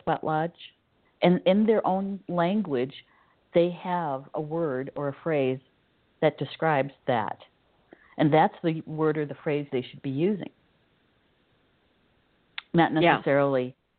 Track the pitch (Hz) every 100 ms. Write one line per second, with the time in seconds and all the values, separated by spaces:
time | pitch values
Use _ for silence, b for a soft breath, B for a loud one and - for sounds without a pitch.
0 | - 156 - 156 165 - - _ _ _
1 | _ _ 175 180 - 196 214 214 - 185
2 | 196 196 - 175 170 208 185 135 131 -
3 | - _ _ _ _ 180 175 165 185 175
4 | 160 135 143 - 151 160 165 127 135 -
5 | 143 135 170 151 131 131 - _ _ _
6 | _ _ 156 147 143 - 165 147 139 -
7 | - 123 104 - - _ _ _ _ b
8 | b - 151 151 110 - 175 160 - 151
9 | 156 151 147 143 - 147 143 127 127 -
10 | 139 135 175 202 - - _ _ _ _
11 | _ _ _ _ _ _ _ _ _ _
12 | _ _ _ _ _ - - 170 160 156
13 | 170 135 - 143 139 135 127 - _